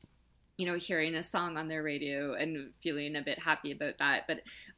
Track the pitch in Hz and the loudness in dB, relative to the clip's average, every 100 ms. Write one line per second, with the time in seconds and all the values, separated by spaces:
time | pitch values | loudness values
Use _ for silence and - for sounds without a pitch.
0 | - _ _ _ _ - 175 175 170 170 | -20 _ _ _ _ -4 0 0 2 2
1 | 156 160 175 185 175 156 160 156 151 143 | 2 2 0 0 0 -2 -2 -2 0 -2
2 | 143 139 143 123 156 151 135 - 165 147 | -2 -2 0 0 0 -2 -6 -6 -2 0
3 | 147 156 139 139 160 156 147 139 147 - | -2 -2 -2 0 2 2 0 -2 -2 2
4 | 143 131 - 156 - - - | 4 4 2 -4 -6 -16 -6